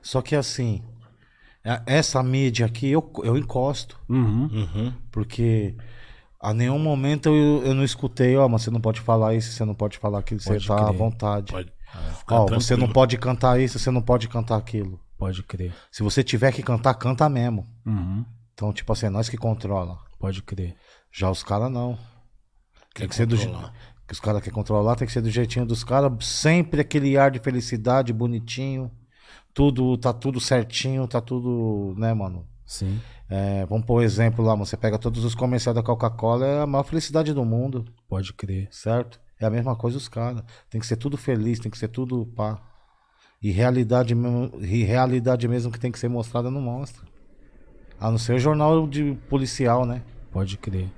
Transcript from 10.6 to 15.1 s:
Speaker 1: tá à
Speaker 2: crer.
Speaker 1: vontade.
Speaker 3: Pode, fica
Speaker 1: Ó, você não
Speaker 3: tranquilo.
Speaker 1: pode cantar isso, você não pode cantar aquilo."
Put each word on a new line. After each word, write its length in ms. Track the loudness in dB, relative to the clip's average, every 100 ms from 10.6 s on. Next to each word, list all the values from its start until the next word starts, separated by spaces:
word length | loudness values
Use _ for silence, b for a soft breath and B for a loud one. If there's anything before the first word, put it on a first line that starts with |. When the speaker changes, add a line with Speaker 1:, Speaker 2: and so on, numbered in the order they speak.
| 2
Speaker 1:
tá 80 |
à 100 | 2 2
Speaker 2:
crer. 100 | 2
Speaker 1:
vontade. 540 | 0 0 -2 -2 -4
Speaker 3:
Pode, 200 | -8 -8 -14 B B -6 B
fica 160 | 2
Speaker 1:
Ó, 120 | 4 6
você 40 | 4 4
não 40 | 4
Speaker 3:
tranquilo. 140 | 4
Speaker 1:
pode 240 | 6 6 4
cantar 420 | 0 2 4 6
isso, 180 | 4 0
você 120 | 0
não 100 | 2
pode 260 | 4 2 2
cantar 280 | -4 0 0
aquilo." 420 | 0 -4 -6 -8 -16